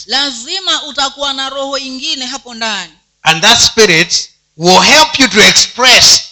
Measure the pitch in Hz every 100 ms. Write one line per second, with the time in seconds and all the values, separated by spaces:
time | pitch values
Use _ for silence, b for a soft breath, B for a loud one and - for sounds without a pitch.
0 | - 254 285 233 254 381 359 302 285 269
1 | 269 277 285 269 269 277 277 269 262 262
2 | 311 302 247 269 247 233 226 202 170 _
3 | _ _ 156 160 202 233 - - 208 160
4 | 170 - - _ _ - 170 185 185 294
5 | 302 - 254 196 185 175 - - 254 214
6 | 156 - -